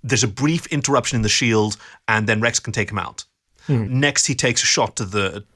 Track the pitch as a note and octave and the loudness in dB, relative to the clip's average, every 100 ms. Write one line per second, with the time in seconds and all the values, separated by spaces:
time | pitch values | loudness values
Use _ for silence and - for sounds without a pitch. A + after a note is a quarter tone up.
0 | A#2+ C3 B2 F#2+ C#3+ E3 - D3 - C#3 | 0 0 0 0 0 0 -2 -2 2 2
1 | - A#2+ G#2+ - A#2+ A2 G#2+ - - - | 2 0 2 2 4 4 2 -2 -14 -12
2 | - A2 G#2+ G#2+ A#2 - - A2 G2 G2+ | 0 0 2 2 2 0 -4 -4 -4 -4
3 | - - - _ _ _ - B2+ A2+ B2+ | -8 -12 -18 _ _ _ -2 0 0 0
4 | C#3+ C#3 - B2 C3 A#2 - - A#2+ - | 0 0 -2 0 0 0 0 0 0 -2
5 | G2+ G2+ G2 F2 G2+ | -4 -2 -2 -4 -16